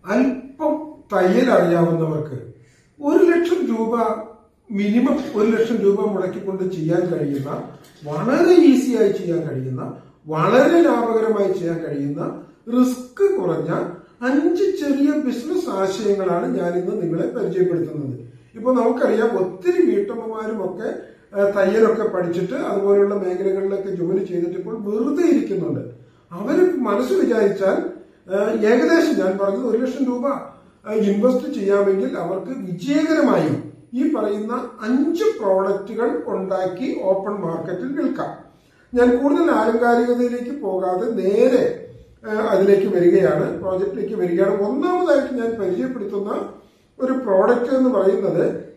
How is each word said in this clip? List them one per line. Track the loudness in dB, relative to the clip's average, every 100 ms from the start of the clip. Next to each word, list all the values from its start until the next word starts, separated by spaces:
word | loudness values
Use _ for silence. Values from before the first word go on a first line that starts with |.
| 0
അല്പം | 0 0 -2 -12 -4 -2 -2 -8 -18 -4
തയ്യൽ | 2 4 4 4
അറിയാവുന്നവർക്ക് | 4 4 2 2 2 -2 -2 -6 -10 -12 -20 _ _ _ _
ഒരു | 2 4
ലക്ഷം | 4 4 0 -2 -2
രൂപ, | -2 -2 0 -2 -4 -10 -18 _ _ _
മിനിമം | -2 0 2 2 0 -2 0
ഒരു | 2
ലക്ഷം | 2 0 2
രൂപ | 2 2
മുടക്കിക്കൊണ്ട് | 0 -2 -4 -6 -8 -4 -4
ചെയ്യാൻ | -4 0 0
കഴിയുന്ന, | 0 -2 -2 -4 -6 -8 -10 -18 -20 -18
വളരെ | -8 -4 0 2 6
ഈസിയായി | 8 8 6 2 2 2
ചെയ്യാൻ | 2 -2 -4 -2
കഴിയുന്ന, | -6 -6 -8 -10 -14 -20 _ -8
വളരെ | 0 4 6 6 6
ലാഭകരമായി | 4 2 0 0 0 0 0
ചെയ്യാൻ | 0 -4 -6
കഴിയുന്ന, | -6 -6 -6 -6 -8 -10 -18 _ -2 2
റിസ്ക് | 2 0 -12 0 0 2
കുറഞ്ഞ | -2 -2 -2 -4 -6 -10 -20 _
അഞ്ച് | 0 2 2 2 0 0
ചെറിയ | -2 2 2
ബിസിനസ് | 2 -2 -4 -4 -4 -2
ആശയങ്ങളാണ് | -2 -2 -2 -2 0 0 0 -2 -2
ഞാൻ | -2
ഇന്ന് | -2 -2 -4
നിങ്ങളെ | -2 -2 -4
പരിചയപ്പെടുത്തുന്നത്. | -4 -4 0 0 0 -4 -6 -8 -10 -14 -20 _ -4
ഇപ്പൊ | 0
നമുക്കറിയാം, | 2 2 2 0 2 0 0
ഒത്തിരി | -4 -2 0 2 2
വീട്ടമ്മമാരും | 2 -2 -6 -8 -8 -6 -6 -6
ഒക്കെ, | -6 -8 -8 -14 -20 _ 0
ആ, |
തയ്യലൊക്കെ | 0 2 2 4 4 2
പഠിച്ചിട്ട് | -2 -2 -2 -2 -4
അതുപോലുള്ള | -4 -4 -2 2 4 4 0
മേഖലകളിലൊക്കെ | -4 -2 -2 -2 -2 -4 -6
ജോലി | -4 -2 -2
ചെയ്തിട്ട് | -2 -4 -4 -6
ഇപ്പോൾ | -8 -8
വെറുതെ | -6 -4 -2 0
ഇരിക്കുന്നുണ്ട്. | 2 2 0 -4 -4 -6 -8 -18 -20 _ _
അവര് | -10 -2 2 2 2
മനസ്സ് | 0 0 0
വിചാരിച്ചാൽ, | 0 2 2 2 2 0 0 -4 -12 -20 _ -4 -2
ആ, | 0
ഏകദേശം | 2 4 4 4 4 4 2 0
ഞാൻ | 0
പറഞ്ഞത് | -2 -2 0
ഒരു | 0
ലക്ഷം | 0 -2 -2
രൂപ, | -2 -2 -4 -8 -20 _ _ -4
ആ, |
ഇൻവെസ്റ്റ് | 0 2 4 2 2 -4
ചെയ്യാമെങ്കിൽ | -4 0 2 2 0 -2 -4
അവർക്ക് | -6 -6 -8 -10
വിജയകരമായി | -10 -8 -2 0 2 2 4 2 0 -4 -6 -20 _
ഈ | -2 -2
പറയുന്ന | -2 -2 -4 -6 -8 -8 -10
അഞ്ച് | -2 0 0 0 0 0
പ്രോഡക്റ്റുകൾ | 0 0 0 -2 -6 -4 -2 -2 -6
ഉണ്ടാക്കി | -6 -4 -2 -2 -4 -6 -4
ഓപ്പൺ | 0 -2 -2
മാർക്കറ്റിൽ | -6 -6 -6 -8 -8 -6
വിൽക്കാം. | -4 -4 -4 -8 -10 -20 _ _ _ _
ഞാൻ | 2 4 4
കൂടുതൽ | 2 2 2
ആലങ്കാരികതയിലേക്ക് | 2 2 2 4 4 2 2 0 -2 -6 -6
പോകാതെ | -4 -2 -2 -2 -2
നേരെ, | 0 2 4 4 4 0 -4 -14 -20 -20 _ -6
ആ, |
അതിലേക്ക് | -4 0 2 6 4 4 4
വരികയാണ്, | 4 6 4 2 -2 -4
പ്രോജക്റ്റിലേക്ക് | -4 -4 -4 -6 -6 -4
വരികയാണ്. | -2 2 0 0
ഒന്നാമതായിട്ട് | -2 -2 0 0 2 2 2
ഞാൻ | -4 -4 -4
പരിചയപ്പെടുത്തുന്ന | -4 -4 -4 -6 -6 -6 -4 -6 -8 -14 -20 _ _ -6
ഒരു | -2
പ്രോഡക്റ്റ് | -2 2 4 4 2 2 2
എന്ന് | 2
പറയുന്നത് | 4 2 2 0 0 0 -2 -12